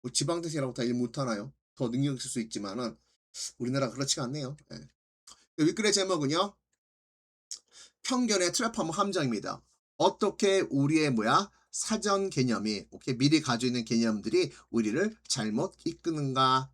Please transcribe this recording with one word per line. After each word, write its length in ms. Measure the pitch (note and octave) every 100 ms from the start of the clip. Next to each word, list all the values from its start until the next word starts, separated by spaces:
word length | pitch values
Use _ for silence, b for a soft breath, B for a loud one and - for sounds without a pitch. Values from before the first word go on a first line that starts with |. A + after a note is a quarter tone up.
뭐 100 | B2+
지방대생이라고 600 | - D3 E3+ E3 D#3 C3
다 100 | A#2+
일 100 | A#2+
못하나요? 580 | B2 A#2+ D3 B2+ G#2 B2 _ _
더 160 | - B2
능력 260 | B2 C#3+ C3
있을 140 | -
수 100 | B2
있지만은 560 | A2 G#2+ G2 G#2 A#2+ - _ _ _ B B _
우리나라 320 | B2 C3+ B2+
그렇지가 340 | A#2+ C#3 -
않네요. 320 | B2 D3 C3 D3+ _
예. 160 | - - _ _ _ - B B -
그 100 | D#3
윗글의 260 | G3+ G#3+
제목은요. 640 | G3 F#3+ E3+ C#3 D#3+ G3+ _ _ _ _ _ _ _ _ _ _ - _ B B _
편견의 480 | - B3+ A#3+ G3 F3
트랩하면 420 | - A#3 - D#3+
함정입니다. 720 | F3 G3+ F3+ C#3 G#2+ F#2 - _ _ _ -
어떻게 640 | F3 - G3+ - G3+ F#3+ -
우리의 400 | C3+ C#3+ D#3 D3
뭐야? 400 | A#2 G#2+ D3+ G3+ b b
사전 600 | - - G#3+ G#3 G3 G3
개념이, 560 | D3 B2+ G#2+ G#2+ G2+ -
오케이? 280 | F#2 - A#2+
미리 220 | C#3 D#3
가지고 260 | C3+ A#2 B2
있는 160 | B2
개념들이 680 | A2+ A2+ A2+ G#2 G#2+ F3+ D3+ B B
우리를 440 | A#2 G#2+ B2+ G#3+ - -
잘못 460 | - G#2+ A2 F#3 _
이끄는가? 880 | E3 E3 E3+ D#3 C#3 C3 C3 C3 C3+